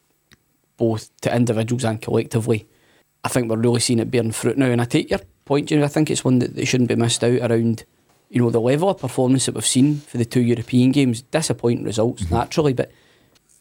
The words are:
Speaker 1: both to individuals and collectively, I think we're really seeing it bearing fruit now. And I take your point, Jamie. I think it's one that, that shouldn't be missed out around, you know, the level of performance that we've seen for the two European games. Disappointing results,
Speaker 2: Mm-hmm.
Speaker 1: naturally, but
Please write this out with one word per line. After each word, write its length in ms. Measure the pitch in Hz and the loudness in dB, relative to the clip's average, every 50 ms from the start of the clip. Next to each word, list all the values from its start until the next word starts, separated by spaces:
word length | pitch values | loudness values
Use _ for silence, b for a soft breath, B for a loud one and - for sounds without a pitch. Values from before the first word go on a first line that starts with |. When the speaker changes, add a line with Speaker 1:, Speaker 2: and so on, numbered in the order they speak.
| _ _ _ _ _ _ - _ _ _ _ _ _ _ _ | _ _ _ _ _ _ -20 _ _ _ _ _ _ _ _
Speaker 1:
both 340 | _ 117 113 110 110 - - _ _ | _ 0 0 0 -2 -8 -14 _ _
to 140 | - 127 - | -4 -2 0
individuals 480 | 120 123 117 113 110 113 110 123 123 127 | 0 0 0 0 -2 -2 -2 -4 -2 -2
and 180 | 113 110 113 | -4 -4 -4
collectively, 640 | - - - 113 117 - - 117 110 123 117 104 - b b b b b b b b b _ _ - | -6 -2 -2 -2 -2 0 -4 -2 0 0 -2 -2 -4 b b b b b b b b b _ _ -10
I 40 | 135 | -4
think 200 | - 131 120 113 | -2 -2 0 0
we're 60 | 110 | 0
really 220 | 110 113 123 120 117 | 0 2 2 2 2
seeing 200 | - - 127 113 | 0 0 0 0
it 100 | 110 117 | 0 0
bearing 220 | 123 120 113 113 | 0 -2 -2 -2
fruit 260 | 117 - - 127 110 | -4 -2 -2 -2 0
now. 80 | 135 135 | 2 2
And 140 | 127 120 120 | 2 2 0
I 40 | 120 | 0
take 260 | 120 - 156 - - | 0 0 -2 0 0
your 80 | 196 190 - _ _ _ _ | -4 -6 -6 _ _ _ _
point, 240 | - 139 147 - - | -2 -2 -2 0 0
Jamie. 140 | 151 151 147 | 0 0 0
I 40 | |
think 220 | 143 - 160 156 147 | 2 2 0 0 0
it's 140 | - - - | -2 -2 2
one 160 | 131 127 123 | 2 2 2
that, 160 | 127 - - | 2 0 -4
that 100 | 135 139 | -4 -2
shouldn't 240 | 127 - 127 123 117 | 0 2 0 2 2
be 60 | 113 | 2
missed 280 | 117 117 117 - - 117 | 0 0 0 0 0 0
out 280 | 120 123 123 123 113 | 0 2 0 2 0
around, 320 | 117 117 117 117 110 - - _ _ _ _ _ _ _ _ _ | 0 2 2 0 -2 -2 -6 _ _ _ _ _ _ _ _ _
you 120 | - 123 | -2 0
know, 80 | 120 117 | 0 2
the 100 | 117 117 | 2 2
level 280 | 110 123 135 147 175 202 | 2 2 2 2 2 0
of 100 | 185 - | -2 -2
performance 460 | - 123 - - 127 123 135 131 - | -6 -6 -2 0 2 2 2 2 2
that 80 | - - | -2 -4
we've 100 | 117 110 | -4 -4
seen 340 | - - 131 131 147 151 143 | 0 2 4 4 4 2 -2
for 160 | - - - | -6 -8 -4
the 80 | 123 117 | -4 -4
two 160 | - - 131 | 0 0 0
European 500 | 123 117 120 113 113 - 123 120 123 131 | 2 2 0 0 -2 0 2 2 4 4
games. 300 | 131 143 139 127 117 117 - | 4 2 2 2 0 -4 -6
Disappointing 640 | _ - 160 156 - 120 - - 120 117 - - | _ -4 -2 -2 -2 -4 -2 0 -2 0 0 -4
results, 380 | - 101 110 107 120 - - 92 | -4 -2 0 0 -2 -2 -4 -4
Speaker 2:
Mm-hmm. 120 | 82 - | -2 -2
Speaker 1:
naturally, 380 | 113 - - - 175 151 147 127 | -2 -2 -2 -2 0 0 0 0
but 180 | 135 - b b b b b b b b b b b _ _ _ _ | 0 -4 b b b b b b b b b b b _ _ _ _